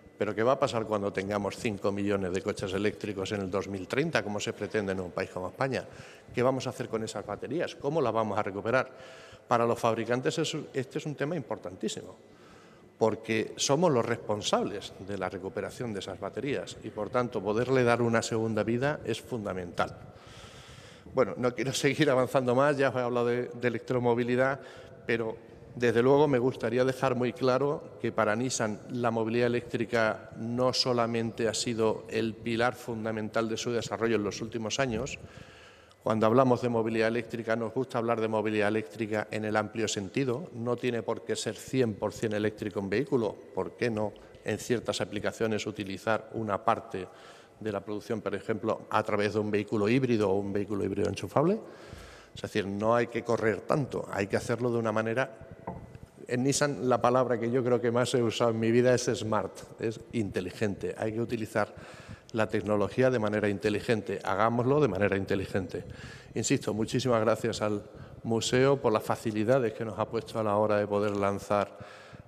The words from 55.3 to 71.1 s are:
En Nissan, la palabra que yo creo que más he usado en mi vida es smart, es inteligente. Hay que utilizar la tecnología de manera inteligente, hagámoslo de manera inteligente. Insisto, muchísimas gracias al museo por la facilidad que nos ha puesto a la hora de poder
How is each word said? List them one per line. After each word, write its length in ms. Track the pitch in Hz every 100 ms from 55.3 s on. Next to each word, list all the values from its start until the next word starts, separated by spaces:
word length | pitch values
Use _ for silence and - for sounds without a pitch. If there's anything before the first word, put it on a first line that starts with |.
| - - - - - - - - - -
En 180 | 123
Nissan, 440 | 135 135 147 110 123
la 140 | 120
palabra 360 | 120 127 120 120
que 120 | 113
yo 120 | 127
creo 200 | 123 120
que 80 | 117
más 240 | 117 123
he 80 | 131
usado 300 | 117 - 120
en 80 | 113
mi 100 | 113
vida 240 | 117 123
es 160 | 123 -
smart, 400 | 107 110 107 95 - - -
es 220 | 107 110 -
inteligente. 800 | 120 98 92 90 - 107 87 90 90
Hay 160 | 110
que 80 | 110
utilizar 540 | 117 120 107 113 104 - - - - - -
la 140 | 113 107
tecnología 640 | 110 98 104 98 - 127
de 100 | 127
manera 300 | 107 107 104
inteligente, 680 | 101 107 104 - 113 - 98
hagámoslo 600 | 98 98 113 120 123 143
de 60 | 139
manera 280 | 92 101 95
inteligente. 640 | 92 98 95 101 90 - - - - - -
Insisto, 400 | 120 110 135 -
muchísimas 480 | 107 107 120 123 117
gracias 400 | 110 110 117 101
al 200 | 107 104 - - - -
museo 520 | 120 113 110 123 135 139
por 160 | 123
la 80 | 107
facilidad 640 | - 113 117 107 107 135 117
que 100 | - 113
nos 120 | 98
ha 60 |
puesto 340 | 107 113 - 117
a 40 |
la 120 | 107 101
hora 200 | 107 104
de 100 | 104
poder 300 | 101 104